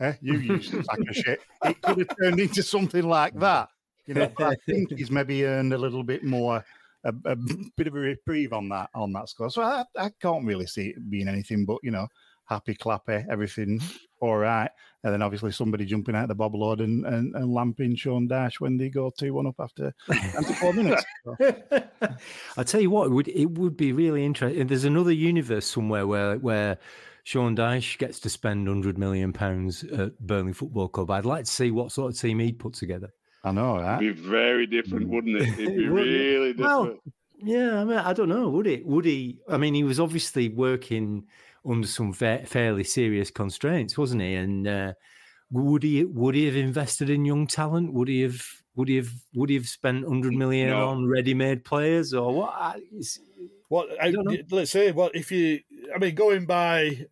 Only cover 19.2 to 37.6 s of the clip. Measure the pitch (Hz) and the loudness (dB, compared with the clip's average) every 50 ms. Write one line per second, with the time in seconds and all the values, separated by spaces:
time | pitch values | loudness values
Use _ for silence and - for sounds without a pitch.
19.2 | 143 139 135 139 139 131 127 - - 123 - - 143 139 - _ - - - - | -6 -4 -2 -2 -4 -4 -4 -6 -10 -10 -8 -6 -8 -8 -8 _ -4 -2 -2 0
20.2 | 95 92 - - - - 339 - 180 175 180 220 214 175 - - - - - - | 0 -2 -4 -4 -2 -2 -2 0 2 2 2 4 2 4 2 2 0 -4 -10 -16
21.2 | - 120 - - 262 269 - - - - 285 262 - - - - 226 175 131 - | -14 -8 0 2 2 2 2 0 -2 0 0 0 0 -2 -8 -4 -4 -4 -4 -6
22.2 | - - - - - - - 127 123 - - 220 208 175 202 214 175 139 123 135 | -16 -18 -16 -16 -14 -10 -4 -4 -2 0 2 4 4 4 4 4 4 4 4 2
23.2 | 143 - - - 143 170 165 165 185 180 147 - 156 135 127 147 170 160 151 143 | 2 2 2 2 2 2 2 0 0 0 0 2 0 2 4 4 2 4 2 2
24.2 | 143 147 143 - 131 123 156 165 131 127 139 131 135 147 147 170 180 175 165 156 | 0 0 0 0 0 0 0 0 0 0 0 2 2 4 4 4 4 4 4 4
25.2 | 160 170 170 165 143 120 113 104 - - - 120 110 107 107 104 98 98 104 101 | 4 4 4 2 2 0 -2 -2 -2 -2 -2 0 0 2 2 2 2 2 2 2
26.2 | 101 101 104 - - 117 110 104 104 101 92 - - - - - - - - _ | 2 2 0 0 0 0 2 2 2 0 -2 -4 -8 -20 -20 -20 -20 -20 -20 _
27.2 | - - - 131 123 117 110 117 113 117 123 127 120 - - - 135 120 120 - | -10 -4 0 0 2 2 2 2 2 2 2 0 -2 -4 -4 -4 -6 -6 -6 -6
28.2 | - 110 - - - 107 104 101 98 98 98 101 95 98 90 95 98 98 95 95 | -6 -6 -6 -2 -2 -2 -2 0 0 0 0 0 0 0 0 0 0 0 0 0
29.2 | 95 92 87 - 104 98 92 92 92 92 87 - - - - 113 95 110 - - | 0 -2 -2 -2 -2 -2 0 -2 -2 -4 -4 -6 -8 -6 -4 -2 -2 -4 -6 -8
30.2 | 110 90 107 98 92 95 92 - 139 - 120 104 95 90 - 101 92 85 98 98 | -4 -2 -2 0 0 -2 -4 -6 -8 -6 -4 -4 -4 -2 -2 -4 -2 -2 -2 -2
31.2 | 101 120 147 165 123 - - - 127 120 110 117 120 120 - 139 135 127 117 - | 0 -2 -2 -2 -4 -4 -2 0 0 0 0 0 -2 -4 -4 -4 -4 -4 -4 -2
32.2 | - 117 110 113 113 117 117 117 - 110 - - - 87 90 90 98 98 _ _ | -2 0 0 2 0 0 -2 -4 -10 -10 -10 -8 -8 -8 -8 -8 -10 -14 _ _
33.2 | _ _ _ _ - 95 95 101 120 127 113 90 85 92 110 120 107 107 98 80 | _ _ _ _ -4 -2 0 0 2 2 0 0 0 0 0 0 0 0 -2 -4
34.2 | 85 95 107 113 117 120 123 120 120 107 113 117 110 95 - 110 92 90 117 117 | -4 0 0 2 4 4 4 2 0 0 0 -2 -2 -2 -2 -2 -2 -2 -2 -2
35.2 | 113 113 107 107 131 113 - 110 107 107 98 - - 139 170 190 120 131 135 135 | 0 0 0 2 2 0 0 -2 -2 -2 0 0 2 2 2 2 2 2 2 2
36.2 | 139 139 135 135 135 127 120 117 - 285 285 269 202 120 107 - - 143 - _ | 2 4 2 2 2 0 0 2 2 4 4 4 2 0 -2 -8 -14 -20 -20 _
37.2 | _ _ _ - 208 208 233 247 | _ _ _ -8 -2 0 0 2